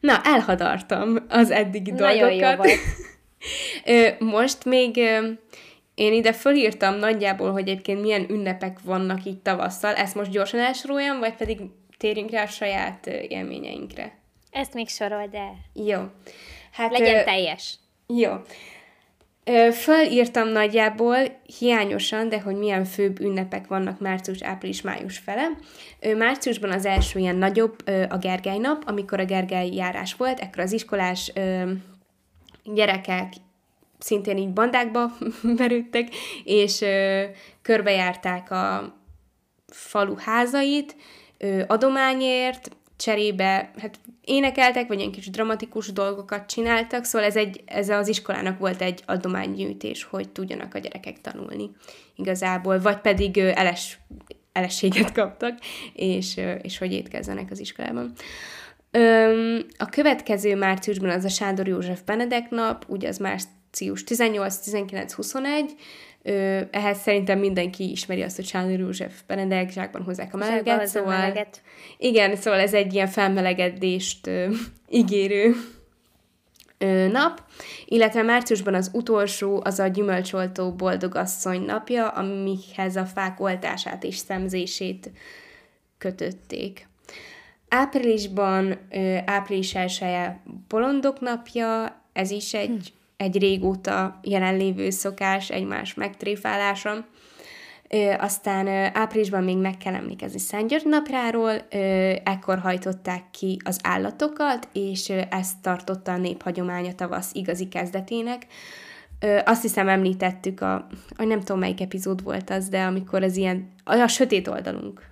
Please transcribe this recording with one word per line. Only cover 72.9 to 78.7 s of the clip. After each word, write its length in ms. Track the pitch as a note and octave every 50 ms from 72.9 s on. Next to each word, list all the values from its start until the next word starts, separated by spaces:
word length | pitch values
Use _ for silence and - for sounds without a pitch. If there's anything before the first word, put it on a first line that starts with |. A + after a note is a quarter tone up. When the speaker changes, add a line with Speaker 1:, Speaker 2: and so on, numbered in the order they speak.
| F#3
Speaker 1:
ilyen 120 | G3 F#3+
felmelegedést, 1200 | F#3+ F#3+ - G3+ F#3+ F#3+ G3 F#3 F#3 F3+ F#3 F3+ F3+ F3+ F#3+ F#3 F#3 F3+ F#3 F#3 - - - -
ö, 240 | F#3 F#3 F3+ F3+ F#3+ A3 A#3 A#3 -
<laughs> 200 | - _ _ -
ígérő, 640 | - A#3+ A3+ F#3 G3+ G3+ G3 G3 G3+ G3+ G#3 A#3 A#3 - - - - - - _ _ _ _ _ _ _ _ _ _ _ _ _ _ _ - _ _ _
ö, 300 | G3 F#3+ F#3+ F#3 F#3 F#3+
nap, 340 | G#3+ C4 D4 E4+ E4 - - _ - - - - - - -
illetve 380 | - A3+ A#3 A3+ G#3+ A3 A#3
márciusban 520 | A3 A3+ A#3 B3 A#3+ - A#3 G3+ F#3+ G3+